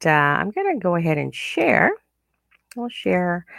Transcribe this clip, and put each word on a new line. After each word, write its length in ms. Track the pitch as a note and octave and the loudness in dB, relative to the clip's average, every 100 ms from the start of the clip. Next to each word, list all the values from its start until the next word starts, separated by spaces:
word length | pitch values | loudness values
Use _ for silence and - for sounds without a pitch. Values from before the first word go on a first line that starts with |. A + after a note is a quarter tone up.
| D#3+ | 2
uh, 40 | |
I'm 420 | D3+ C#3+ C#3+ G3 | 4 4 2 -2
gonna 280 | C#4+ G4 D4+ | -2 -2 -2
go 160 | F3+ F3 | 0 0
ahead 220 | E3 D3+ | 0 0
and 160 | C3+ | -2
share. 580 | - - - - - - A4 _ _ _ _ _ _ _ A#3+ | -8 -8 -2 2 4 4 0 _ _ _ _ _ _ _ -12
We'll 140 | A#3+ | -10
share 560 | - F#3+ F3+ F3+ F3 E3+ | -6 -2 0 0 -4 -8